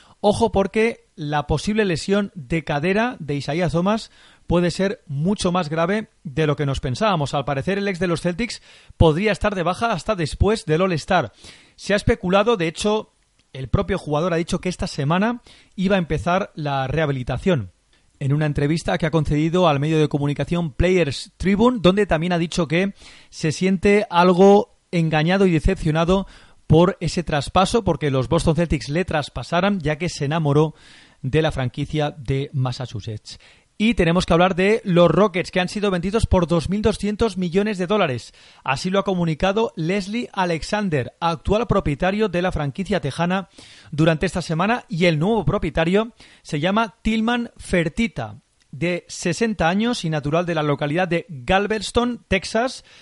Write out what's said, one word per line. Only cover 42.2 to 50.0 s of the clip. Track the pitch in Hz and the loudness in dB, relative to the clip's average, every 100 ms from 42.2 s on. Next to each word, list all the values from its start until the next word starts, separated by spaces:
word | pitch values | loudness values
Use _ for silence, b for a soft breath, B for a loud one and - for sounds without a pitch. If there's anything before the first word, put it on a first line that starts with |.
| 220 | -2
de | 170 | -2
la | 180 | -2
franquicia | 160 143 160 190 185 | -2 -4 -4 -4 -2
tejana, | 139 143 175 190 180 B B B B | -2 -2 -2 -2 -6 B B B B
durante | 147 165 160 185 | 0 2 2 0
esta | 190 | -4
semana, | 165 160 196 240 - | -4 -2 0 -2 -4
y | 170 175 | 0 2
el | 151 | 2
nuevo | 180 226 160 | 2 0 0
propietario | 208 170 151 165 196 226 - B B | -2 -2 0 2 2 0 -8 B B
se | - 151 | -8 -2
llama | 170 208 226 - | 0 0 -2 -2
Tillman | 214 220 220 240 240 - | -2 0 0 -2 -4 -12
Fertitta, | - 185 165 - 233 147 110 107 _ _ _ | -2 0 0 -2 -4 -4 -12 -12 _ _ _
de | 127 170 175 - | -6 -4 -4 -8
sesenta | - 180 160 226 202 165 | -6 -4 0 -2 0 0
años | 196 233 - | 2 0 -2